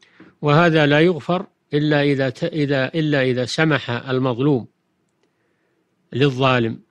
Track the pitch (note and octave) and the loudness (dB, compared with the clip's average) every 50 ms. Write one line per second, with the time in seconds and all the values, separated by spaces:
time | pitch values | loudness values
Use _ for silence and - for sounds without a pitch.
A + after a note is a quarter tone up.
0 | _ _ _ - - - _ _ D3+ D3 D3 D#3+ F3 E3+ D#3 D#3+ D3 C#3+ C#3+ D3+ | _ _ _ -20 -20 -20 _ _ 0 2 4 4 4 4 4 4 4 4 4 4
1 | E3 F#3 F3 C#3 - - F3 F#3 G3 - _ _ _ _ D3 D3 D3+ D3+ D3+ C#3+ | 4 2 0 -2 -4 -4 -4 -4 -6 -10 _ _ _ _ -2 -2 0 0 2 2
2 | C#3+ D3 C#3 C3+ C3+ C3 B2 - F3 E3 - D#3 C#3+ C#3 C#3+ C3+ C3 B2+ - E3 | 2 0 0 0 -2 -4 -4 -6 -6 -6 -4 -4 -2 -2 -2 -2 -2 -2 -4 -4
3 | D#3 D3+ D3 C3+ C3 C3 A#2+ B2+ B2 - - D#3+ D#3+ D#3+ C#3+ B2 - - A#2+ A#2+ | -2 0 0 0 0 0 0 -2 -4 -4 -2 0 0 0 0 -2 -2 -6 -8 -8
4 | - C3 C3 B2+ C3 C3 A#2 A2+ C#3 D3+ C#3+ A#2 F#2+ - _ _ _ _ _ _ | -6 -4 -4 -2 -2 -2 -2 -2 0 0 0 -2 -4 -8 _ _ _ _ _ _
5 | _ _ _ _ _ _ _ _ _ _ _ _ _ _ _ _ _ _ _ _ | _ _ _ _ _ _ _ _ _ _ _ _ _ _ _ _ _ _ _ _
6 | _ _ - B2 C#3+ C#3+ B2+ B2+ C3+ C3 B2+ B2 A#2 A2+ B2 - _ _ | _ _ -2 0 0 0 2 0 2 2 2 2 0 -2 -4 -8 _ _